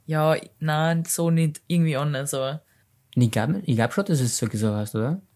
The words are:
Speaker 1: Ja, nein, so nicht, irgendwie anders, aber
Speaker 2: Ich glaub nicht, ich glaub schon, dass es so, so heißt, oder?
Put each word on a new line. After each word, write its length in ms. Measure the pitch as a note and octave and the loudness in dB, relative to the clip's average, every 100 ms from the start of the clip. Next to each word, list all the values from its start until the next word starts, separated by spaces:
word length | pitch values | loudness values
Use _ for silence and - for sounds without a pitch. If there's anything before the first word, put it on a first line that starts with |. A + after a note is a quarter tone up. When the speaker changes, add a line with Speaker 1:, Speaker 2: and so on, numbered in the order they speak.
| - | -6
Speaker 1:
Ja, 280 | D#3 D#3 D#3 - - | 0 2 2 -2 -6
nein, 440 | D#3 D3+ E3 E3 E3 | -2 0 2 0 -2
so 240 | - E3+ | -2 2
nicht, 320 | E3 D#3+ D3+ - | 2 2 -2 -2
irgendwie 280 | F3 D#3+ C3+ | 2 2 0
anders, 360 | D3 C3+ C#3+ | -2 -2 -4
aber 280 | C3+ C3 D#3 - _ _ _ _ - | -4 -4 -6 -10 _ _ _ _ 2
Speaker 2:
Ich 160 | A#2 | 2
glaub 180 | A2+ A#2+ | 2 0
nicht, 180 | F#3+ - | -2 0
ich 80 | A#2 | 0
glaub 180 | A2+ | 0
schon, 120 | - G3+ | 0 0
dass 140 | D3 | 0
es 180 | B2 - | 0 -2
so, 100 | A2+ | -2
so 240 | G#2+ A2 G#2 | 0 0 0
heißt, 200 | G#2 A2 | -2 -2
oder? 260 | A#2+ F#3 - | -2 -4 -8